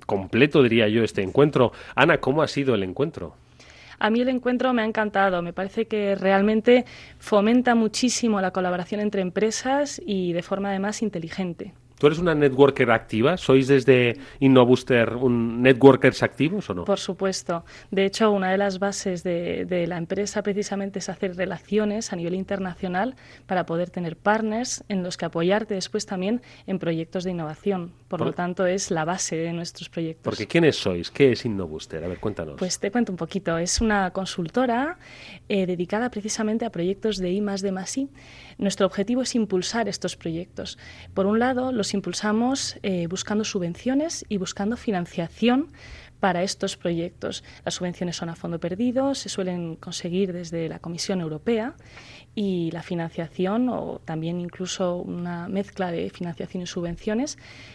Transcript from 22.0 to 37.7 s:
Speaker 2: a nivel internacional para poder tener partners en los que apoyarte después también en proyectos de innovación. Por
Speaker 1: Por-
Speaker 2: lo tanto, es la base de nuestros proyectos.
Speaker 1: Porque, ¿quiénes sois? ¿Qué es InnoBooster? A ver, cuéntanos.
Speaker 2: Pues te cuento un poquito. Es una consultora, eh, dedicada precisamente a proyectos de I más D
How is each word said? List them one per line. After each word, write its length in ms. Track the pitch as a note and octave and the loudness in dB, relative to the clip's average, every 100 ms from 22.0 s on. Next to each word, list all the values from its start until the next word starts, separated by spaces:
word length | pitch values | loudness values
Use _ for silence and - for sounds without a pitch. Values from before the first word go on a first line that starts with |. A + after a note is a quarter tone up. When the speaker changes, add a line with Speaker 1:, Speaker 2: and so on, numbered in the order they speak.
| - | -4
Speaker 2:
a 40 | F3 | -6
nivel 180 | E3+ | -4
internacional 800 | F#3 F#3+ G3 F#3 F3 F#3 F3+ A#3 - - - - | -4 -4 -6 -6 -6 -4 -2 -2 -6 -18 -16 -4
para 220 | F#3 E3 | -2 -2
poder 240 | E3+ F3 | -2 -4
tener 260 | F#3 E3+ E3+ | -4 -8 -4
partners 680 | G3+ G#3+ A3 G#3+ B3+ - - | 0 0 0 -4 -6 -8 -6
en 140 | G3 | -4
los 120 | F3+ - | -4 -6
que 100 | E3+ | -4
apoyarte 500 | E3 F3 G3+ A3 F#3+ | 0 2 2 0 -6
después 320 | - G#3+ - | -4 -6 -6
también 340 | F#3+ F#3 A#3+ - - - | -4 -2 -2 -6 -16 -6
en 140 | F#3+ | -4
proyectos 440 | E3 E3 E3 F#3+ | -2 -4 -4 -6
de 60 | F3+ | -4
innovación. 640 | F3 D#3 D#3 G3+ F#3 F3 - - | -4 -6 -6 -4 -2 -4 -14 -8
Por 100 | F3 | -4
Speaker 1:
Por- 120 | E3+ | -2
Speaker 2:
lo 40 | |
tanto, 320 | D#3+ F3+ F3+ F#3 | -2 -4 0 0
es 240 | F#3+ - | 0 -2
la 160 | E3 D#3 | -2 -2
base 300 | F3+ - D#3+ | -2 -4 -4
de 180 | E3 | -4
nuestros 340 | E3+ E3+ - - | -6 -8 -12 -12
proyectos. 340 | - D#3+ D#3+ | -8 -6 -6
Speaker 1:
Porque, 240 | B2+ - G#2+ | -6 -4 0
¿quiénes 300 | E3+ E3 A#2 | 4 6 4
sois? 340 | G2+ F2 E2+ | 0 -2 -2
¿Qué 220 | - C#3 | 4 6
es 120 | A2+ B2 | 6 0
InnoBooster? 580 | G2+ E2+ D#2 - E2 | -4 -4 -8 -10 -8
A 40 | E2+ | -6
ver, 100 | F2+ | -4
cuéntanos. 380 | A2 G2 D#2+ C#2+ | -4 -4 -6 -6
Speaker 2:
Pues 220 | F#3 - | -6 -4
te 100 | G#3 | -2
cuento 220 | A#3+ A3 | 0 -2
un 60 | F3+ | -4
poquito. 420 | E3 G3 F3 E3 | -6 -6 -2 -2
Es 200 | F3 - | -2 0
una 300 | A3+ G#3 F#3 | 2 2 0
consultora, 880 | F#3 F#3+ - E3 A#3+ B3+ A#3 C#4+ F#4 - - - - - | -2 -6 -4 -4 0 0 0 -2 -6 -14 -20 -20 -16 -4
eh, 200 | G3+ F#3 | -2 0
dedicada 420 | F3+ F3 G#3 A#3+ | -2 -2 -2 -2
precisamente 560 | A3 G#3+ - G#3+ A3 A#3 | -4 -6 -4 -2 -2 -4
a 60 | |
proyectos 460 | F3 E3+ G3 A3 G3 | -4 -4 -2 -4 -2
de 120 | F3+ | -2
I 120 | F#3+ | -2
más 200 | G#3 G3 | -2 -4
D 100 | G3 | -4